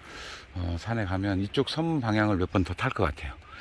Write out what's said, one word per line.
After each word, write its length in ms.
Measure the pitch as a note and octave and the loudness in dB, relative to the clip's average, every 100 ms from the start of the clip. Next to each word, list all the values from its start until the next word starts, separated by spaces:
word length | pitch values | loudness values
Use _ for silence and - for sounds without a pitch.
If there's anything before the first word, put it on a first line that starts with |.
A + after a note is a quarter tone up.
| - - - - - | -16 -14 -12 -14 -10
어, 220 | F2 F2 E2+ | -4 -2 -2
산에 260 | G#2 A2+ | -2 -2
가면 360 | F#2+ F#2 G2+ F#2+ | 0 0 2 2
이쪽 280 | G2 - B2+ | 0 0 0
섬 300 | - E3 D#3 | 0 0 0
방향을 360 | A#2 G#2+ G#2+ F#2+ | 2 4 4 4
몇 140 | F2+ | 2
번 120 | G2+ | 2
더 100 | F2+ | 0
탈 160 | F#2 C3 | 0 -2
것 140 | - | 2
같아요. 280 | E2 - C#2 - - - | 0 0 -8 -10 -16 -14